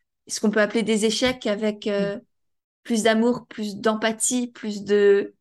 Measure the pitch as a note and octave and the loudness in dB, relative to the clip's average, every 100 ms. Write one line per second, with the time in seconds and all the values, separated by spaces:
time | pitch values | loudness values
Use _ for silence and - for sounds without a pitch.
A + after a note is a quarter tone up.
0 | _ _ - - G#3+ G#3+ G#3 A#3 G#3 A3 | _ _ -12 -2 0 2 2 0 0 2
1 | A3 G#3+ B3+ B3+ A3+ G3+ G#3+ G#3 A3 G3+ | 0 0 -2 -2 -4 -2 -2 -4 -4 -2
2 | G3 G3+ - _ _ _ _ _ - A#3 | -2 -6 -14 _ _ _ _ _ -4 0
3 | A3 A3 A#3 A#3 - - G#3 G3 A3 G#3+ | 2 4 2 0 -6 -10 -8 -4 -2 0
4 | A3 A3 - B3+ A#3+ - G#3+ G#3 G3 G#3 | -2 -2 -2 -2 -4 -8 -10 -6 0 4
5 | G3+ G3+ - - | 6 4 0 -10